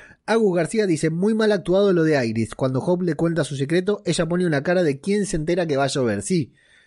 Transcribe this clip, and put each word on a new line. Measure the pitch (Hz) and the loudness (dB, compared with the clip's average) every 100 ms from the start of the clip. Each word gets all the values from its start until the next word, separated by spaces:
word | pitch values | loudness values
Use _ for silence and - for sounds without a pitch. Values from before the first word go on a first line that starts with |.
| - - - | -20 -12 -2
Agus | 226 208 | 0 2
García | 175 160 220 202 | 0 -2 0 0
dice, | 156 160 | 0 -2
"Muy | 165 202 | 0 0
mal | 220 214 | 2 2
actuado | 208 - 190 202 | 0 2 2 4
lo | 175 | 4
de | 156 143 | 4 2
Iris. | 117 110 110 | 0 -2 -4
Cuando | - 131 131 | -2 -2 -2
Hope | - 180 | 0 0
le | 180 | 0
cuenta | 147 165 170 | 0 0 0
su | 143 139 | -2 -4
secreto, | 139 170 185 208 | -2 0 0 -2
ella | - 160 160 | -2 -2 0
pone | 175 180 | 0 0
una | 143 | 0
cara | 151 180 | 0 0
de | 165 135 | 0 -2
quien | - 208 196 | -2 -2 -2
se | 165 | -4
entera | 151 175 170 | -2 -2 0
que | 135 | 0
va | |
a | 139 | 0
llover". | 151 120 101 | 0 -2 -2
Sí, | - 185 131 _ _ _ | -2 -2 -2 _ _ _